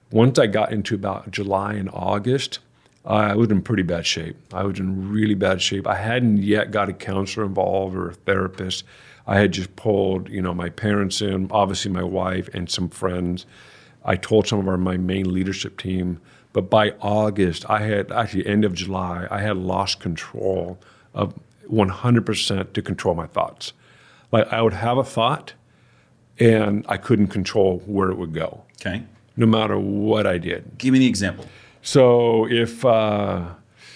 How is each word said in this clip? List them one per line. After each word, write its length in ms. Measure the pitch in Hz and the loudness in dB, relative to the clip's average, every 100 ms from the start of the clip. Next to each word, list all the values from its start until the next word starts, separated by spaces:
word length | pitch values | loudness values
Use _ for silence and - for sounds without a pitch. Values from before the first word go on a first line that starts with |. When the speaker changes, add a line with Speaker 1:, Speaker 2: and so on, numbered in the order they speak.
| _ | _
Speaker 1:
once 280 | 113 120 127 | 4 6 6
I 80 | 120 | 2
got 240 | 104 107 | 2 -2
into 240 | 110 98 107 | -2 -4 -4
about 340 | 101 95 - | -4 -6 -8
July 420 | 95 101 98 101 | -6 -2 -2 -2
and 160 | 104 95 | -4 -6
August, 680 | 95 90 101 107 131 127 - _ _ _ _ | -6 -2 -2 0 -2 -2 -12 _ _ _ _
I 320 | - 107 104 104 | -2 0 2 4
was 140 | 113 | 4
in 120 | 101 | 2
pretty 220 | - 107 | 2 0
bad 220 | 87 85 80 | 0 -2 -2
shape. 320 | - 82 - - | -4 -6 -12 -10
I 100 | 95 | -4
was 160 | 98 95 | -4 -4
in 320 | 95 95 95 | -4 -4 -4
really 220 | 107 107 | 0 0
bad 280 | 98 95 92 | 2 0 0
shape. 260 | - 98 98 | -2 -2 -2
I 80 | 95 | -2
hadn't 420 | 104 123 123 104 | -2 0 2 2
yet 280 | 98 104 - | 2 0 0
got 160 | 104 101 | -2 -2
a 60 | |
counselor 520 | 90 - 95 98 - 104 | -4 -6 -4 -4 -4 -4
involved 480 | 98 92 95 95 92 | -2 0 0 -2 -4
or 140 | 87 | -8
a 40 | |
therapist. 680 | 87 - 95 95 - 92 - - - - - - | -6 -2 0 -2 -6 -8 -8 -12 -20 -20 -14 0
I 140 | 101 | 4
had 120 | 104 | 4
just 240 | 87 92 - | 2 -6 -4
pulled, 540 | 117 98 98 95 95 | 0 2 2 -2 -4
you 120 | 98 | -6
know, 120 | 92 | -4
my 160 | 87 87 | -4 -6
parents 500 | - 107 101 98 - | -4 0 0 0 -2
in, 260 | 104 95 95 | -2 -2 0
obviously 400 | 110 98 95 101 | 2 2 0 -4
my 120 | 90 | -4
wife 440 | 90 92 92 92 87 | -4 -2 -2 -4 -6
and 160 | 95 87 | -8 -6
some 180 | - 90 | -4 -6
friends. 560 | - 95 90 90 90 - - - - - _ - | -4 -4 -2 -2 -4 -8 -20 -20 -20 -20 _ -2
I 100 | 92 | -2
told 320 | - 110 104 | 2 2 4
some 120 | 104 | 0
of 80 | 95 | 0
our, 80 | 92 | 0
my 180 | 92 92 | 0 0
main 380 | 92 95 95 | -2 -2 -2
leadership 440 | 92 95 95 - - | -2 -2 -4 -8 -10
team, 440 | - 92 90 87 _ - _ | -6 -4 -4 -6 _ -20 _
but 160 | 101 92 | -4 2
by 220 | 110 107 - | 4 2 0
August, 640 | 101 107 107 101 92 80 - | -2 0 0 2 0 0 -2
I 100 | 104 | -2
had, 280 | 107 101 98 | 0 -2 -2
actually 340 | 110 110 92 90 | -4 -4 -4 0
end 160 | 104 | 2
of 100 | 107 | 2
July, 540 | 85 90 95 90 87 90 | 0 -6 -4 -4 -6 -6
I 120 | 101 | -4
had 160 | 104 98 | -4 -4
lost 420 | 92 92 98 - | -2 -2 -2 -4
control 800 | - 82 - - 95 92 87 92 _ _ _ | -6 -8 -8 -6 -4 -2 -4 -10 _ _ _
of 200 | - 98 - - _ - | -4 -4 -6 -20 _ -2
one 220 | 110 98 | 2 2
hundred 360 | 90 123 120 104 | 2 2 2 2
percent 480 | 104 - 98 92 - | -2 -2 -2 -4 -6
to 60 | |
control 340 | 101 95 104 85 | -6 -2 -2 -2
my 120 | 80 | -2
thoughts. 460 | - - - - - _ - _ _ _ | -4 -4 -6 -16 -18 _ -20 _ _ _
Like, 200 | 113 110 | 2 2
I 80 | 113 | 2
would 120 | 117 | 2
have 240 | 92 117 123 | 0 0 0
a 40 | |
thought 500 | 127 - 117 151 - - _ _ _ _ _ _ _ - | -2 0 0 -2 -8 -20 _ _ _ _ _ _ _ 4
and 460 | 117 110 104 104 - | 6 6 2 -2 -2
I 100 | 98 | -4
couldn't 300 | - 110 101 | 2 2 2
control 540 | 101 90 110 95 90 104 | 0 -2 2 2 2 -2
where 220 | 101 95 | 0 0
it 60 | 92 | 0
would 160 | 87 | -6
go. 300 | 80 82 - - - | -6 -6 -8 -20 -12
Speaker 2:
Okay. 240 | - 92 - - _ - | -8 -8 -10 -20 _ 2
Speaker 1:
No 120 | 113 | 4
matter 300 | 110 110 101 | 4 2 0
what 480 | 98 101 104 110 101 | -2 0 2 2 2
I 100 | 90 | 0
did. 400 | 87 87 - - | -2 -6 -8 -4
Speaker 2:
Give 160 | 127 | 2
me 60 | 131 | 4
an 60 | 127 | 4
example. 360 | 98 98 92 - - - _ | 2 -2 -4 -12 -20 -20 _
Speaker 1:
So 640 | - 143 127 120 120 117 110 | 2 6 8 8 6 4 4
if, 380 | 117 117 - 131 | 2 0 0 2
uh, 600 | 113 107 104 101 92 87 85 _ _ - | 4 2 0 -2 -4 -6 -12 _ _ -20